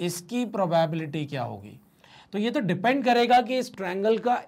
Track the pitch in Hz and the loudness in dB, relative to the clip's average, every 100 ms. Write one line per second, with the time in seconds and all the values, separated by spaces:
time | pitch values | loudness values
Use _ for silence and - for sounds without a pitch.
0 | 170 175 - 247 233 208 180 165 160 160 | -6 -6 -6 -6 -4 -2 0 2 2 -2
1 | 156 156 147 139 117 104 101 104 _ _ | -4 -6 -6 -6 -8 -10 -14 -20 _ _
2 | _ - - 196 220 294 196 180 226 269 | _ -20 -10 -4 -2 0 0 0 2 2
3 | 247 240 240 247 226 254 240 - 190 185 | 4 4 6 6 4 -2 -4 -6 -6 -2
4 | 208 226 240 240 | 2 2 2 -2